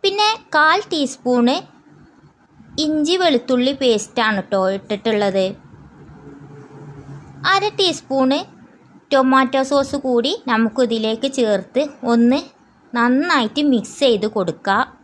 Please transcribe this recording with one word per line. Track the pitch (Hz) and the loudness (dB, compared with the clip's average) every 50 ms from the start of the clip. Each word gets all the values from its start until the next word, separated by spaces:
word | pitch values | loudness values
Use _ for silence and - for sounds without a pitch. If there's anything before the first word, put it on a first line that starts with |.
| - | 0
പിന്നെ | 392 392 403 415 427 440 453 - _ - | -2 0 2 0 0 0 -4 -8 _ 0
കാൽ | 311 302 311 330 392 415 - - | 2 4 4 2 2 -2 -4 -4
ടീസ്പൂണ് | 311 285 247 - - - 247 247 247 240 240 262 349 - - - - _ - - - - - _ - - - _ _ _ _ _ - - - - - 311 | -2 -2 -4 -4 -6 -2 0 2 2 4 2 2 0 -4 -10 -20 -20 _ -20 -20 -20 -20 -20 _ -20 -20 -20 _ _ _ _ _ -20 -20 -14 -6 -4 -4
ഇഞ്ചി | 302 311 311 302 294 359 370 370 | -2 0 -2 0 0 0 2 2
വെളുത്തുള്ളി | 339 285 240 240 - 262 247 247 262 277 269 277 | 2 2 0 0 0 0 0 2 0 -2 0 0
പേസ്റ്റാണ് | 247 226 208 202 - - - 226 220 214 196 185 - | 0 0 0 -2 -6 -4 -2 0 0 0 -2 -4 -2
ട്ടോ | - 196 190 185 196 196 | -2 0 0 0 -2 -4
ഇട്ടിട്ടുള്ളത്. | - - 214 202 - 226 220 208 208 202 190 196 190 190 196 - - - - - - - - - - - - - - 143 - 285 143 139 143 143 - - 143 - - - - - - - - - - - - - - - 381 | -6 -6 -8 -4 -2 -2 0 0 0 0 0 0 -2 -2 -4 -10 -18 -20 -20 -20 -20 -20 -20 -20 -20 -20 -20 -20 -20 -20 -20 -20 -20 -20 -20 -20 -20 -20 -20 -20 -20 -18 -18 -20 -18 -18 -18 -20 -20 -20 -20 -8 -2 0 0
അര | 392 392 415 415 - | 0 0 -2 -2 0
ടീസ്പൂണ് | 392 359 311 - - - 269 269 262 262 269 302 359 - - - - - - - - - _ - _ _ - | -2 -2 -2 -4 -6 -4 -2 0 2 2 0 -2 -4 -8 -16 -20 -20 -20 -20 -20 -20 -20 _ -20 _ _ 2
ടൊമാറ്റോ | 262 262 262 269 269 269 247 - 269 269 269 285 | 2 4 4 4 4 2 2 0 -2 0 2 0
സോസ് | 277 277 277 - 277 - 262 | 0 0 0 -4 -6 -2 0
കൂടി | 247 233 226 277 359 466 - 262 233 | 0 0 0 0 -2 -4 -4 -2 0
നമുക്കിതിലേക്ക് | 220 226 220 - - 254 226 226 226 220 220 220 226 - 269 269 - | 0 0 0 2 0 0 0 0 -2 -2 -2 -2 -2 -4 -4 -2 0
ചേർത്ത് | 240 214 208 190 190 - _ 247 302 294 - - - 247 233 | 0 0 0 -2 -2 -4 _ -4 -4 -4 -6 -8 -2 0 2
ഒന്ന് | 233 233 240 254 294 - - _ _ _ _ _ _ _ - - 240 | 4 4 4 4 2 -2 -6 _ _ _ _ _ _ _ -8 -4 -2
നന്നായിട്ട് | 233 240 254 269 320 349 330 277 233 214 - 294 294 294 262 | 0 2 2 2 2 2 0 0 0 0 -2 0 2 2 2
മിക്സ് | 226 180 - - - 285 | 2 0 -4 -4 0 2
ചെയ്ത് | 262 233 202 196 214 214 214 | 2 2 2 0 -2 -2 -2
കൊടുക്കാം. | 185 170 160 - - 196 196 214 262 - - _ | -2 -2 -4 -6 -2 -2 0 0 0 -4 -6 _